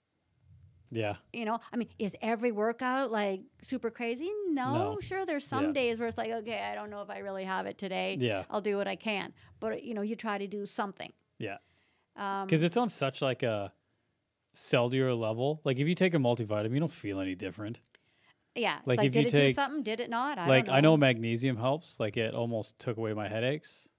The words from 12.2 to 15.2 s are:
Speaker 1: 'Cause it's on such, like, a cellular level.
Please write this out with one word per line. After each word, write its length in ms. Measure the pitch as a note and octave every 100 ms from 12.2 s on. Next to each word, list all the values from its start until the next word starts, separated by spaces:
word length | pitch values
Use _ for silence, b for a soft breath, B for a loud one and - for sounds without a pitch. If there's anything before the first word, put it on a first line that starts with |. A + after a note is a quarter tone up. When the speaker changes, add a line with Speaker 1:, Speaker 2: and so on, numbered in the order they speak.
| G3+ G3 F#3+
Speaker 1:
'Cause 140 | E3
it's 140 | E3+ F#3+
on 100 | A#3+
such, 320 | - C3+ C3
like, 220 | C#3 B2
a 300 | B2 G#2+ G2 - _ _ _ _ _ _ _
cellular 600 | - - C3+ A#2+ C3 C3
level. 460 | B2